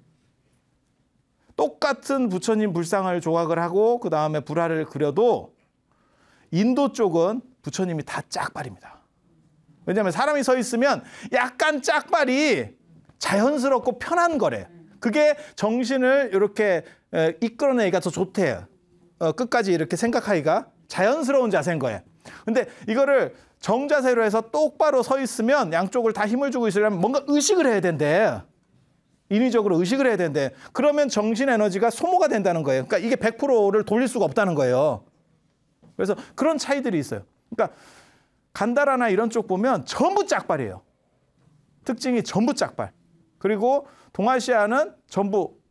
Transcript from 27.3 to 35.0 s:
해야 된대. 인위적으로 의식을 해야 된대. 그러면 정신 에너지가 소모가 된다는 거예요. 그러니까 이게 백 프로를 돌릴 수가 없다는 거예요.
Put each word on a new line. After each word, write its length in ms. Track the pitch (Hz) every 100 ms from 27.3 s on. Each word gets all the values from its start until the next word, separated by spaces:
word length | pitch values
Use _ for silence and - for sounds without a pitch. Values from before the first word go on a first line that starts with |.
| 294 285 370 277
해야 140 | 208
된대. 600 | 175 151 147 170 208 110 - _ _ _ _ _ _ _ -
인위적으로 480 | 208 254 226 208 165
의식을 260 | 180 269 262
해야 100 | 202
된대. 360 | 170 143 135 - -
그러면 360 | - 294 294 285
정신 400 | 214 214 220 269
에너지가 420 | 226 208 185 233
소모가 380 | 226 339 370 311
된다는 340 | 220 190 170
거예요. 220 | 143 131 127
그러니까 120 | 196 220
이게 100 | 247
백 200 | 220 226
프로를 460 | 277 240 202 208
돌릴 220 | 208 220 254
수가 160 | 247 160
없다는 280 | 139 196
거예요. 500 | 147 127 123 151 107